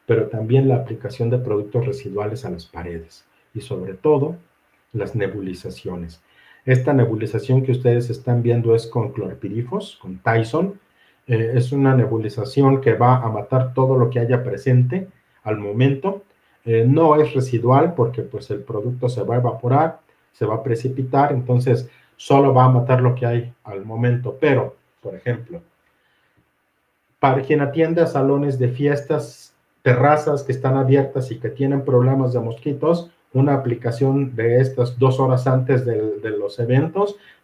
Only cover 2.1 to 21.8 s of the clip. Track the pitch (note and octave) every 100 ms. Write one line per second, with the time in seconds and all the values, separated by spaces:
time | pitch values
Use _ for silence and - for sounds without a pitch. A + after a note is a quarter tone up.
2.1 | G2 G#2 A2 F#2+ F2 - E2+ F2 E2+ E2
3.1 | _ _ _ _ A2+ - F#2+ F#2 F#2 D3+
4.1 | D3 D3+ F3 _ _ _ _ _ A2 G2
5.1 | G#2+ F#2+ G#2 F#2+ F2+ G2 - G2 F2 E2
6.1 | - _ _ _ _ - B2+ B2+ C#3 G#2+
7.1 | A2 A2 G#2+ - C3 C3 A#2 B2 A#2+ A#2+
8.1 | A2 - A#2+ A#2 A#2 A#2 A2+ - B2 G2+
9.1 | - F#2+ F#2+ F#2+ A2 B2 G3+ G3+ - F#2
10.1 | F#2 - A#2 A2+ D#3 G3 - _ _ _
11.1 | _ - A2+ A2+ B2+ B2 C#3 C3+ C3 G#2+
12.1 | A2 G#2+ - G2+ - C3+ C3+ A#2+ G#2+ B2
13.1 | B2 A2+ G#2+ - C3 B2+ - C3 C3+ A#2+
14.1 | A#2+ A#2 B2 - - C3+ B2+ B2+ F#3 F#3+
15.1 | _ _ _ A2 G#2+ G2+ G#2+ C#3 C3+ F#3+
16.1 | G3 - _ _ _ A#2 A2+ A#2+ D3+ E3
17.1 | D3+ D3+ C3+ B2+ A#2 A#2 C3+ E3+ D3+ A#2
18.1 | - - G#2 - G2 - G#2+ A#2 B2 B2
19.1 | A2 G2 A#2+ A#2+ A2 B2 C#3 D#3+ - _
20.1 | _ _ - G#2+ A2 A#2+ A2+ B2+ C3 B2+
21.1 | C#3 D3 C3 - B2 B2+ A#2+